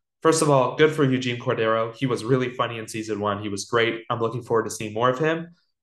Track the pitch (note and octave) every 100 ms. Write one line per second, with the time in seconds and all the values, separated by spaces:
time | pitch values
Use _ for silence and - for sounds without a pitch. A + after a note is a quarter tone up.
0 | _ _ D#3+ D#3+ D#3 C3+ B2 - D#3 D3
1 | C3+ B2+ B2 A#2+ B2 A2+ A2 A2+ A2+ -
2 | C3 A2 A2 C3 B2 B2 A#2 A#2 A2 A2+
3 | A2 G#2 G#2 G2+ G#2+ G2+ - A#2 A2+ A2+
4 | - A#2 A#2 A#2+ - A2+ A2 - A2 A2
5 | B2 B2+ D#3+ E3 E3+ - _ _